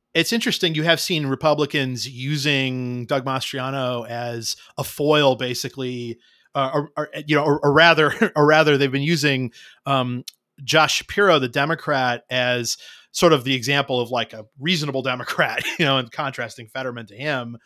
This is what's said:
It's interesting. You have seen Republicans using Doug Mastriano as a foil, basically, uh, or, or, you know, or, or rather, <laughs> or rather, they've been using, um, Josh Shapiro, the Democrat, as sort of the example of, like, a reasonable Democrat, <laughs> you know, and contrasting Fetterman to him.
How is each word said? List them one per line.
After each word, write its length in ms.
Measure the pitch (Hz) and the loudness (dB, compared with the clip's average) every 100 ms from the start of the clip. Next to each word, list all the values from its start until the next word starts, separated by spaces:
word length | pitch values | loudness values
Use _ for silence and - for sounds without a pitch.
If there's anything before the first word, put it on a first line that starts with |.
| _ | _
It's 180 | 165 160 | -2 0
interesting. 440 | 233 226 - 175 156 | 0 -2 -2 -2 0
You 80 | |
have 180 | 160 160 | 2 2
seen 240 | - 160 139 | 0 -2 -2
Republicans 840 | 135 156 147 147 147 131 123 117 | 0 0 0 0 -2 -2 -4 -8
using 960 | 123 135 151 143 139 131 127 123 123 120 | -8 -4 -2 0 0 0 -4 -6 -6 -4
Doug 200 | 143 131 | -2 -2
Mastriano 840 | 131 - 135 131 139 127 123 113 | -4 -4 -6 -6 -4 -4 -4 -6
as 480 | 120 120 117 117 - - - | -8 -6 -6 -8 -10 -10 -8
a 60 | 135 | -8
foil, 500 | - 147 151 139 123 | -2 2 4 4 4
basically, 840 | 123 120 131 - 127 123 120 113 _ _ _ 139 | 0 -6 -8 -8 -8 -6 -8 -12 _ _ _ -4
uh, 160 | 131 | -2
or, 180 | 147 143 - | -2 -4 -6
or, 140 | 151 156 151 | -8 -8 0
you 80 | 151 | 2
know, 80 | |
or, 160 | 151 147 | 2 2
or 120 | 143 | 4
rather, 580 | 143 170 156 151 - 214 | 6 8 6 4 2 0
<laughs> 20 | 151 | 4
or 80 | 147 | 6
rather, 320 | 156 151 139 | 6 6 4
they've 120 | 139 | 2
been 120 | 135 | 0
using, 500 | 147 165 143 131 123 - - _ - | 0 0 0 0 -4 -8 -20 _ -2
um, 380 | 135 123 123 - - _ - | 0 0 -4 -10 -18 _ -12
Josh 320 | 131 156 175 - | 0 4 4 2
Shapiro, 420 | - - 202 156 | -4 2 4 4
the 120 | 127 | 2
Democrat, 720 | 139 143 160 - 139 123 120 - | -2 -2 -2 -2 0 0 -2 -4
as 480 | 127 123 123 117 - - - _ | -2 0 0 -4 -8 -12 -20 _
sort 220 | - 175 | 2 4
of 100 | 147 | 4
the 120 | 123 131 | 2 -2
example 440 | 117 143 139 127 | 0 0 0 -2
of, 100 | 117 | -2
like, 220 | 123 110 | -4 -4
a 140 | 110 107 - | -8 -20 -6
reasonable 440 | 151 175 147 135 | -2 0 0 -2
Democrat, 600 | 127 127 117 - 139 - - | -2 -4 -4 -2 0 -2 -6
<laughs> 60 | - | 0
you 60 | |
know, 140 | 147 135 | 2 0
and 120 | 120 | -2
contrasting 600 | - 139 131 117 - 110 | -6 -6 -6 -10 -12 -14
Fetterman 380 | 135 127 120 104 | -8 -8 -8 -12
to 60 | |
him. 440 | 101 147 135 120 117 | -10 -6 -4 -6 -12